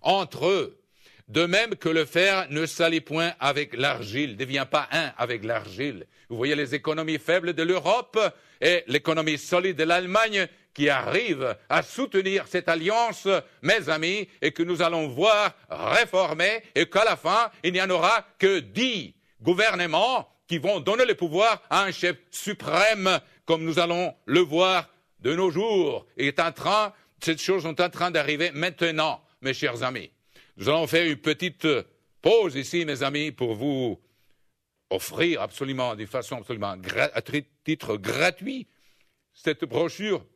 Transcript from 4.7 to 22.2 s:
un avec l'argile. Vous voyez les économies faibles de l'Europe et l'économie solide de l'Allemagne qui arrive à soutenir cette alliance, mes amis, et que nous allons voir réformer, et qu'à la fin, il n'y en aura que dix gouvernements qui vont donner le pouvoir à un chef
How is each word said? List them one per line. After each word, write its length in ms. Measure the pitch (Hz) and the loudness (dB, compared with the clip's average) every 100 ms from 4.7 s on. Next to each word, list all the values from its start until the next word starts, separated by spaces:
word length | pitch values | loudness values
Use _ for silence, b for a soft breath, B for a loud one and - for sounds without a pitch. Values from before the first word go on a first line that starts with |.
| 151 135 | -2 -2
un 200 | 151 156 - | -4 -4 -6
avec 260 | 120 117 | -6 -4
l'argile. 640 | 107 113 101 95 143 101 - b b | -4 -4 -6 -8 -8 -8 -18 b b
Vous 80 | 117 | -4
voyez 180 | 131 147 | -2 -2
les 200 | 135 143 | -2 -4
économies 420 | - 156 160 151 | -4 -4 -4 -6
faibles 360 | - 175 170 | 0 0 0
de 100 | 156 | -2
l'Europe 560 | 165 185 160 233 240 214 196 b b b | 0 0 2 0 0 0 0 b b b
et 220 | 160 175 - | 2 2 0
l'économie 540 | 143 160 160 156 147 | -2 0 0 0 -4
solide 360 | - 175 185 151 | 0 0 0 0
de 100 | 160 | 2
l'Allemagne 640 | 175 180 202 226 202 180 b b - | 2 2 0 2 0 -4 b b -2
qui 120 | 143 | 2
arrive 720 | 135 113 151 240 143 131 104 b | 2 0 -2 -2 -2 -4 -6 b
à 140 | 160 | -2
soutenir 640 | - - 269 190 190 196 - | -2 -6 -2 0 0 -2 -2
cette 220 | 180 175 | -4 0
alliance, 580 | 165 170 226 233 196 196 185 - b | 0 0 0 0 -2 0 0 -2 b
mes 260 | 147 220 151 | 0 0 2
amis, 380 | 156 160 208 196 b | -2 0 -2 -6 b
et 80 | 147 | -4
que 100 | 151 | -2
nous 220 | 170 170 | -2 2
allons 240 | 170 170 151 | 2 0 -2
voir 480 | 123 202 208 202 - b | 2 4 4 2 -4 b
réformer, 920 | 76 98 175 233 185 175 156 185 220 B - | -6 2 2 2 0 0 0 0 0 B -2
et 120 | 165 | 2
qu'à 180 | 190 220 | 2 2
la 100 | 165 | 2
fin, 340 | 160 208 226 B | 2 2 0 B
il 100 | 180 | -4
n'y 80 | 185 | -2
en 80 | 190 | 0
aura 340 | 180 175 226 - _ | 2 4 2 -2 _
que 220 | 190 190 | 2 2
dix 560 | 113 117 254 214 101 _ _ _ | -2 -2 -2 -2 -10 _ _ _
gouvernements 880 | 113 180 220 185 175 156 233 254 - _ _ | 0 2 2 2 0 2 2 0 -4 _ _
qui 120 | 170 | -2
vont 200 | 165 202 | 0 0
donner 260 | 143 226 247 | 0 2 2
le 100 | 202 | 2
pouvoir 480 | 170 160 226 208 _ | 0 2 2 2 _
à 140 | 170 196 | 0 0
un 60 | |
chef 260 | 160 175 160 | 0 -2 -2